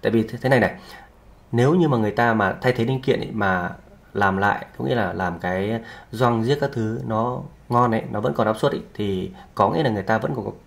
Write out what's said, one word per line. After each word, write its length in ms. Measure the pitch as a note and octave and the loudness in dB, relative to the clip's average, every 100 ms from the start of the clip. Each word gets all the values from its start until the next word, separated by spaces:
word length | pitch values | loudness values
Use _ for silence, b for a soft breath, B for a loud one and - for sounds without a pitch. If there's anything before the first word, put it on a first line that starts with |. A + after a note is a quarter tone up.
Tại 100 | - | 2
vì 160 | A2+ A2 | 0 0
thế, 100 | A#2+ | -2
thế 80 | B2+ | 2
này 100 | C3 | 4
này, 160 | G2+ - B B B - - - - | 2 -2 B B B -20 -20 -20 -4
nếu 240 | A#2 B2+ F3+ | 2 4 4
như 120 | D#3+ | 4
mà 100 | B2 | 2
người 140 | G#2 | 0
ta 220 | G2+ A#2 | 2 2
mà 220 | A2 G2 - | 4 2 2
thay 120 | B2+ | 0
thế 120 | B2 A2+ | 0 0
linh 160 | C3 | 0
kiện 180 | C3+ B2 | 0 -2
ấy, 120 | G2 | -2
mà 400 | A2 G2 F#2 F2 - - - - | -2 0 0 -2 -8 -18 -20 -10
làm 240 | G2 G2 F#2+ | 0 0 2
lại, 280 | G2+ - - - | 2 0 -6 -6
có 80 | C3 | -2
nghĩa 100 | B2 | 0
là 180 | F#2+ | -2
làm 260 | F#2 F#2 F2 | -2 -4 -4
cái 420 | F2 F#2 G2+ A2+ B B B | -4 -2 -2 -4 B B B
gioăng 320 | A2 B2 A2+ | 0 2 2
giết 140 | A2+ C#3+ | 0 0
các 80 | C#3 | 0
thứ 280 | B2 A2 A#2 B2 | -2 -4 -4 -4
nó 360 | A2 A#2+ B2+ C#3 - - | -2 -2 -4 -10 -18 -2
ngon 220 | A#2+ B2 | 2 2
ấy, 120 | A2 B2+ | 0 -2
nó 100 | G#2+ | -4
vẫn 120 | G#2+ | -2
còn 140 | - G#2+ | 0 0
áp 100 | A2 | 2
suất 140 | C#3+ | 0
ấy, 100 | - - | -2 -8
thì 380 | - G#2 F#2 C3 B B - | -6 -4 -2 -6 B B 0
có 140 | G3 | 2
nghĩa 140 | E3 | 2
là 60 | C#3+ | 0
người 140 | G#2+ | 0
ta 140 | F#2+ A2 | 0 0
vẫn 180 | - C3 | 0 -4
còn 160 | G2+ - | -6 -10